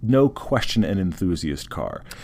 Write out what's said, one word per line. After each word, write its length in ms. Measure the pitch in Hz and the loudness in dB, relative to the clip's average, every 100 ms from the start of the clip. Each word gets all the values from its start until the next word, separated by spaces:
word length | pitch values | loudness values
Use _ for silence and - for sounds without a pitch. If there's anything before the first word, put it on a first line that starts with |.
no 260 | 107 131 143 | 2 4 4
question 560 | 139 - 127 - - | 2 -2 -2 0 2
an 140 | 98 98 | 2 2
enthusiast 720 | 92 82 95 85 80 71 - | 0 0 0 0 -2 -6 -6
car. 320 | - 62 - - - | -6 -6 -8 -12 -16